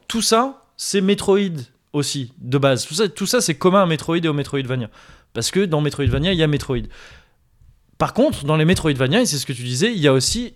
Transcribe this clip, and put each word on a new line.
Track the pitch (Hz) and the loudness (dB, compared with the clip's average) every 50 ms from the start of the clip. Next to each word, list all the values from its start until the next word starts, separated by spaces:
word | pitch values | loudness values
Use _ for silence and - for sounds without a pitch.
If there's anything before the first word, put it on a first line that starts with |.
| _ - | _ -8
Tout | - 226 - | -6 -4 0
ça, | - 226 226 254 269 269 - _ _ _ - | 2 2 2 2 0 -4 -10 _ _ _ -12
c'est | - - - 202 190 | -8 -4 -2 0 2
Metroid | 190 208 202 - 202 190 202 202 190 165 147 120 - _ _ _ _ - | 2 0 2 2 2 2 2 2 0 -4 -6 -10 -12 _ _ _ _ -4
aussi, | 147 143 - - 147 127 113 - - | -4 -4 -2 -4 -6 -8 -10 -12 -14
de | 123 123 131 | -6 -2 0
base. | 143 139 135 131 113 - | 2 2 2 2 0 -2
Tout | - 156 | -4 -2
ça, | 170 226 185 | -2 -2 -2
tout | - - 196 | -2 -4 -4
ça, | 185 - 247 - | -2 0 0 0
c'est | - 151 | 0 -2
commun | - - 185 180 202 190 | 0 2 4 4 4 4
à | |
Metroid | 170 160 143 - - 165 175 165 | 2 0 -2 -2 -2 -2 0 0
et | 160 | 0
au | 147 | -2
Metroidvania. | 147 135 - - 139 131 120 131 127 117 101 - - - - - - _ _ - | -2 -4 -4 -4 -4 -4 -2 -4 -4 -4 -6 -10 -18 -20 -20 -20 -20 _ _ -8
Parce | 113 117 - | -6 -6 -2
que | - 185 208 | 0 0 0
dans | 185 156 151 151 | 0 0 0 0
Metroidvania, | 147 - - 143 123 120 135 151 190 190 | -2 -2 -2 0 0 0 0 0 0 2
il | 165 | 2
y | 156 | 2
a | |
Metroid. | 151 147 139 - - 131 117 107 - - - - - - - - _ _ _ _ _ _ _ - - _ _ _ _ _ - | 2 0 0 -2 -2 -4 -4 -4 -6 -12 -18 -20 -20 -20 -20 -20 _ _ _ _ _ _ _ -20 -20 _ _ _ _ _ -4
Par | - 143 - | -4 -2 2
contre, | 214 262 311 - - 143 | 2 2 2 0 -2 -2
dans | 143 156 | 0 2
les | 160 156 | 2 4
Metroidvania, | 165 190 - - 160 143 127 131 127 156 233 | 4 2 2 2 0 0 2 0 2 2 2
et | 254 | 2
c'est | - 156 | 2 -2
ce | 135 - | -4 -6
que | - 135 | -6 -8
tu | 117 123 | -8 -6
disais, | 123 123 123 175 240 240 | -6 -2 0 0 0 0
il | 185 | 2
y | 147 143 | 4 4
a | 131 | 4
aussi | 135 127 - - 233 247 214 - | 4 2 0 -2 -4 -6 -8 -12